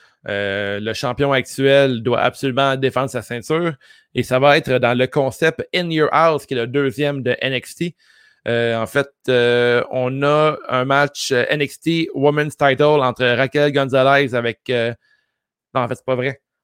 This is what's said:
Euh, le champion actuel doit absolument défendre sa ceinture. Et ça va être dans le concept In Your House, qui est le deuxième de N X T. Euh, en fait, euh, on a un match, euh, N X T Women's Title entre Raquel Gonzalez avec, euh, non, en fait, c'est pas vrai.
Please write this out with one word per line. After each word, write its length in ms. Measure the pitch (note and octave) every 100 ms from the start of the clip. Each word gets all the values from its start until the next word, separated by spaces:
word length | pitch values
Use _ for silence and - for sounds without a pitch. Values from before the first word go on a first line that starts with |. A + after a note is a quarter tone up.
| _ _ -
Euh, 500 | G2+ G2+ G2 G2+ G2+
le 140 | G#2+
champion 400 | A2 C3 A#2+ C#3+
actuel 720 | C3+ B2 - C3+ C#3 C#3 A#2+
doit 160 | A#2 A#2
absolument 560 | B2+ - C#3 B2 C3+ C3
défendre 340 | C3 B2+ C3
sa 100 | B2
ceinture. 520 | G#2+ A#2+ - D#3+ E3+ D3 _ - _
Et 80 | B2+
ça 160 | A#2 B2+
va 200 | C#3 D3+
être 200 | C#3 B2+
dans 180 | A#2+ B2
le 100 | B2+
concept 580 | D3+ C3+ - D#3+ D#3 -
In 160 | F3+ F3
Your 180 | D#3 D3+
House, 340 | D3+ E3 D3+ -
qui 80 |
est 40 | B2+
le 100 | A#2+
deuxième 540 | C3+ C#3 B2 D3 C#3+
de 120 | B2 -
N 120 | C3
X 200 | C3 -
T. 220 | - F3 - _ _ _ _ -
Euh, 300 | A#2 A#2 A2+
en 60 | A2
fait, 220 | C#3+ C#3 _ -
euh, 540 | B2 A#2+ A#2+ A#2+ A#2+ -
on 320 | B2+ B2+ C3+
a 340 | C#3+ D3+ D#3 D3+ -
un 160 | B2+
match, 480 | B2+ C#3 C#3+ - -
euh, 120 | B2+ -
N 140 | D3+
X 180 | C#3+ -
T 280 | D#3+ E3 E3
Women's 420 | - C#3+ D3 D3+ -
Title 440 | C#3+ C3 D3 D3+
entre 220 | B2+ A#2
Raquel 480 | B2+ A#2+ C3 D3 D3
Gonzalez 640 | C#3 C#3 C3 C3 C#3 C#3 A#2+
avec, 240 | A#2 A2+ -
euh, 220 | B2 A#2 A#2 _ _ _ _ _ _ _
non, 60 | C3
en 80 | B2
fait, 80 | A#2+
c'est 100 | -
pas 80 |
vrai. 260 | B2+ B2+ C3 _ _